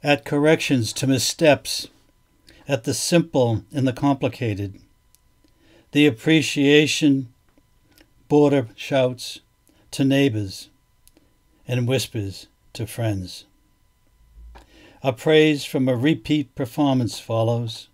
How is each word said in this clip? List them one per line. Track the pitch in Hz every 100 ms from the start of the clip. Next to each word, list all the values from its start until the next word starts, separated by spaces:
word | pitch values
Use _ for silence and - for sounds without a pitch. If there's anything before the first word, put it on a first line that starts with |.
At | 147 143
corrections | - 147 151 160 - 135 110
to | - 131
missteps, | 135 - - 160 135 - - - _ _ _ _ _ _ _ -
at | 139
the | 127
simple | 139 - 175 165 143 120 110 -
in | 156
the | 131
complicated, | 123 143 135 139 - 120 101 101 98 _ _ _ _ _ _ _ _ _ _ _
the | 143 147
appreciation | 117 - 160 135 - 139 147 151 - 156 139 127 _ _ _ _ _ _ _ _ _ _
border | 147 147 139 117
shouts | - - 143 127 123 - - _ _ _ _ _
to | -
neighbors | 135 135 139 110 101 - - _ _ _ _ _ _ _ _ _ -
and | 123 120
whispers | 131 - 117 98 95 - _ _
to | - 110
friends. | - 113 101 90 - - _ _ _ _ _ _ _ _ - - - _ - - _
A | 139
praise | 120 165 156 156 147
from | - 143 131
a | 123
repeat | 135 160 - 151 143
performance | - 131 - 147 131 117 -
follows. | - 113 113 117 117 - -